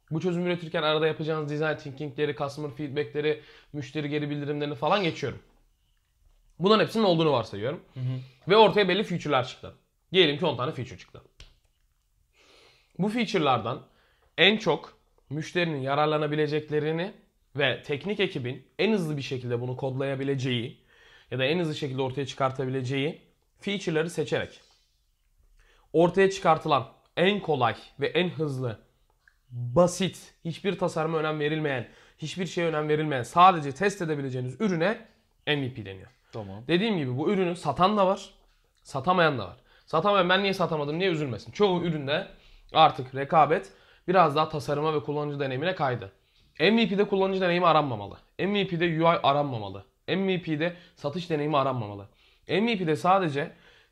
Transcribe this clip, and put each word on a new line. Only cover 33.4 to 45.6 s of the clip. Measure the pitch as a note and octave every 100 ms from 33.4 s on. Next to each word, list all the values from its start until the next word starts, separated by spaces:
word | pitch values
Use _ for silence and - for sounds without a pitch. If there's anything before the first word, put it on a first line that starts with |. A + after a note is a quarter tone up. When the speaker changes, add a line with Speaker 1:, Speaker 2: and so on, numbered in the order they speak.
| F#3 F3 C#3
Speaker 1:
test | B2+ G3+ G3
edebileceğiniz | E3 D3 C3+ B2+ B2+ B2+
ürüne | G#3+ E3+ F3+ A3 - _ _ _ -
M | D3
V | C3
P | A#2+ G2
deniyor. | F#2+ F#2 _ _
Speaker 2:
Tamam. | A#2 G2+ G2 B2+
Speaker 1:
Dediğim | F3 A3+ F#3+
gibi | C3 B2
bu | D#3+
ürünü | G3 F3 E3+
satan | D#3 C3 F#3 G#3+
da | F#3
var, | G3 - _ _ _ _ _
satamayan | - C#3 B2 F#3 D#3+ C3
da | F#2
var. | - _ _ _
Satamayan | D#3+ G3+ G3+ F3
"Ben | F#3
niye | G3+
satamadım?" | F#3+ E3 D#3 C#3+ D#3+
diye | F#3+
üzülmesin. | D#3 C#3+ G#2+ -
Çoğu | - G3+ F3
üründe | E3+ D#3 C3+ D#3+ - - - - -
artık | C#3+ D#3 C#3 B2+ C3
rekabet | C#3 E3 C#3+ F#3 - - _ _ -
biraz | F#3 D#3+ C#3+
daha | D#3+
tasarıma | D#3 B2+ C#3+ D#3
ve | D3+
kullanıcı | D3 D3 D3 C#3+
deneyimine | C3+ B2+